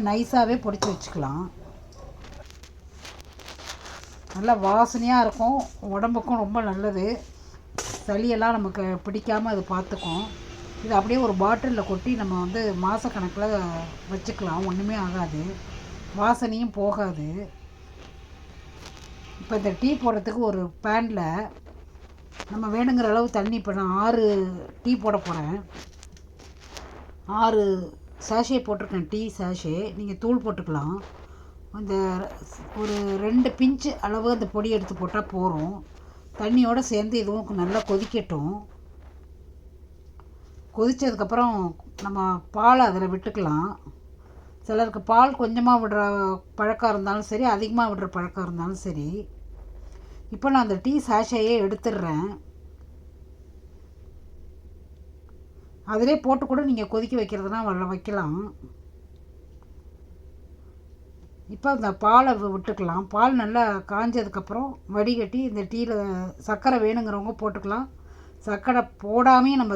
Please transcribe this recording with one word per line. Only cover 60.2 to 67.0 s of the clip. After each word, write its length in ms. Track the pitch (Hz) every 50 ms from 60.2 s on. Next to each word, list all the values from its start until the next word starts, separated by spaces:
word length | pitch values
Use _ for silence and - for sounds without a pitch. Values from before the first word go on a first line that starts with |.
| - - - - - - - - - - - - - - - - - - - - - - - - - - 208
இப்ப 140 | - - 277 277 240
அந்த 120 | 220 202 190 - -
பாலை 300 | 214 226 247 269 269 240 208
வி-, 100 | 202 202 190 190
விட்டுக்கலாம். 480 | 185 - 202 - 190 170 165 185 196 185 208
பால் 280 | 208 233 262 269 247 220
நல்லா 180 | 208 220 240 233 220 202 190 190 - 202
காஞ்சதுக்கப்புறம் 760 | 202 226 240 226 247 214 196 - 196 185 - 202 233 269 277 247 - - - 196 208
வடிகட்டி 420 | 208 240 240 233 220 190 - 254 262 254
இந்த 140 | 208 208 196 - 233
டீல 300 | 233 240 226 226 208 202 202 190 180 185 180 - - - -
சர்க்கரை 300 | 214 208 - 269 254 240 220
வேணுங்கிறவங்க 480 | 214 226 240